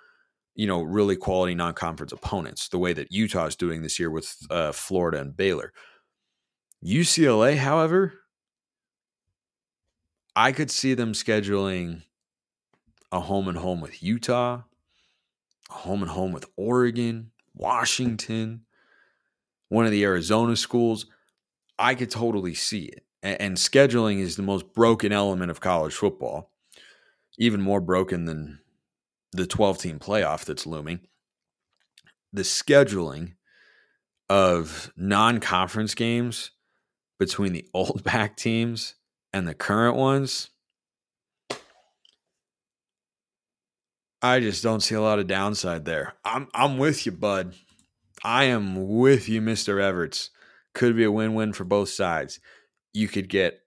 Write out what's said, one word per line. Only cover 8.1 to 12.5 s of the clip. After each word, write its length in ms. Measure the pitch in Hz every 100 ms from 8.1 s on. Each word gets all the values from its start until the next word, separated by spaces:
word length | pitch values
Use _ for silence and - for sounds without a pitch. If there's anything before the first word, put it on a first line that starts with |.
| - _ _ _ _ _ _ _ _ _ _ _ _ _ _ _ _ _ _ _ _ _ -
I 160 | 120
could 200 | 135 151
see 220 | - 135
them 200 | 127 113
scheduling 880 | 104 - 107 98 101 98 92 87 85 - _ _ _ _